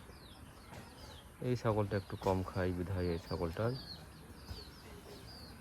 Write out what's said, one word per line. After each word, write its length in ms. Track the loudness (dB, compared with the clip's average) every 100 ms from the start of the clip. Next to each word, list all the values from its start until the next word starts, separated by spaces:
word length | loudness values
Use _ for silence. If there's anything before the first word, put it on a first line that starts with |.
| -10 -14 -14 -14 -14 -14 -12 -12 -12 -12 -12 -12 -14 -2
এই 140 | 2 4
ছাগলটা 420 | 6 6 6 4
একটু 180 | 0 2
কম 280 | 6 6
খায় 280 | 4 4 4
বিধায় 360 | 4 2 2 4
এই 120 | 2 0
ছাগলটার 440 | 2 2 4 2 2 -4 -8 -10 -14 -14 -12 -8 -8 -10 -12 -12 -12 -12 -12 -12 -12 -12 -6